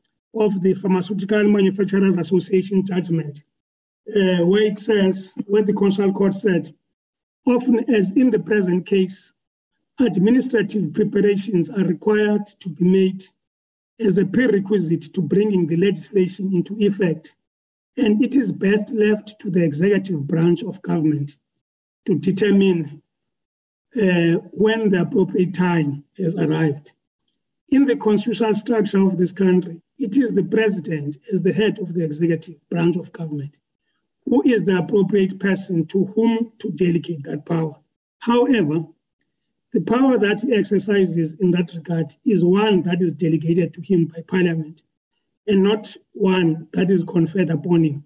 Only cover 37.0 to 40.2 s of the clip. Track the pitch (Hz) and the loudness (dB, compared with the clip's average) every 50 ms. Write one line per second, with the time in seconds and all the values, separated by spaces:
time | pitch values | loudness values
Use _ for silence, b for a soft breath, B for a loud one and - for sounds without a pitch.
37 | 139 - 170 143 139 160 143 147 - - 165 165 160 156 147 - _ _ _ _ | -4 -6 -10 -10 -10 -10 -12 -10 -6 -4 -4 -4 -4 -4 -8 -12 _ _ _ _
38 | _ _ _ _ - 233 240 240 247 277 262 214 170 143 151 170 156 - - _ | _ _ _ _ -4 0 0 2 2 2 2 2 2 0 -2 -4 -4 -8 -12 _
39 | _ _ _ _ _ _ _ _ _ _ _ _ _ _ - 214 160 - 226 254 | _ _ _ _ _ _ _ _ _ _ _ _ _ _ -4 -4 -2 0 0 2
40 | 269 269 247 208 | 2 2 2 2